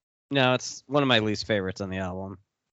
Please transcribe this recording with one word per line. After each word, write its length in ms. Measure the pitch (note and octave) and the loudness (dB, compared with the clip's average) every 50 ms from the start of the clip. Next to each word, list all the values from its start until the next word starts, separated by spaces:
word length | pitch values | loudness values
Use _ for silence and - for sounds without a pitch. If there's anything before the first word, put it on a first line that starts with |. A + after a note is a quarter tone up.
| _ _ _ _ _ - | _ _ _ _ _ -2
No, 240 | C#3 C#3 B2+ B2+ B2+ | 0 2 4 4 2
it's 300 | B2 - - - - - | 0 -2 -6 -14 -14 -6
one 160 | - C3 D3 C#3+ | -2 0 2 4
of 40 | |
my 120 | C3 B2 A2+ | 4 4 4
least 260 | G#2+ G#2+ G#2 - - | 4 2 -2 -2 -2
favorites 340 | - A2 G2+ F#2+ F#2 F#2 - | -2 0 0 -2 -2 -4 -6
on 80 | G2+ F#2+ | -6 -6
the 80 | F#2+ | -4
album. 400 | F#2+ F#2+ F2+ F2+ F#2 F#2+ F#2+ G2 - _ _ _ _ _ _ | -4 -4 -6 -6 -8 -8 -10 -12 -16 _ _ _ _ _ _